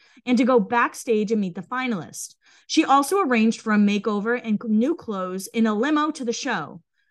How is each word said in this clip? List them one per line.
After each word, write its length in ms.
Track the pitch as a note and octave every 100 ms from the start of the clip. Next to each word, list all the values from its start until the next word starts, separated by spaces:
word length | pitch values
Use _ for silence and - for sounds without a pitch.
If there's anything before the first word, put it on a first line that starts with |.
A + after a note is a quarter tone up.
| _ _ -
and 120 | A#3+
to 80 | B3+
go 140 | B3+
backstage 720 | F#3+ A#3+ C4 - - A3 G#3
and 100 | A3
meet 140 | F#3+ E3+
the 60 |
finalists. 720 | - B3 B3+ G3 A#2 - - _ _ _ -
She 180 | - C4
also 340 | C#4 C#4+ G4
arranged 400 | E4+ A#3+ A3+ A3
for 140 | A3
a 40 | G#3
makeover 640 | G3+ G#3 A3 G#3 G#3+ B3
and 160 | A3+ G#3
new 320 | A#3 G#3+ B3+ E4+
clothes 520 | - G3 F#3 F#3 F#3+
in 200 | A#3 A3
a 60 |
limo 380 | G#3 C4+ D4+ D4+
to 120 | D4+
the 80 | A#3+
show. 500 | A3+ C4+ G3+ C#3+ E3+ _ _ _